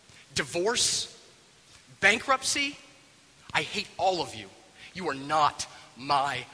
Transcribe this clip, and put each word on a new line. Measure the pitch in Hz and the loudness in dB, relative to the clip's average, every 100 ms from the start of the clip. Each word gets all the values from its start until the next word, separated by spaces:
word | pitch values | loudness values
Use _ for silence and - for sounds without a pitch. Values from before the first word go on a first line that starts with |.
| - - - | -20 -20 -8
divorce, | 143 151 170 190 240 - - - - - - - - - - - - | -4 -4 0 0 2 2 0 -4 -10 -20 -20 -20 -20 -20 -20 -20 2
bankruptcy, | 196 220 - 262 - 285 277 285 - - - - - - - | 4 4 2 0 0 -2 -2 -6 -16 -20 -20 -20 -20 -20 -6
I | 151 | -4
hate | 156 202 190 - | -4 -4 -8 -2
all | 180 180 | 0 0
of | 135 | -2
you. | 110 98 - - - - | -6 -14 -18 -20 -20 -18
You | 165 180 | -8 -6
are | |
not | 135 139 156 147 - - - - - | -6 -2 4 4 2 -6 -14 -20 -12
my | 135 143 139 127 120 | 0 2 2 -2 -8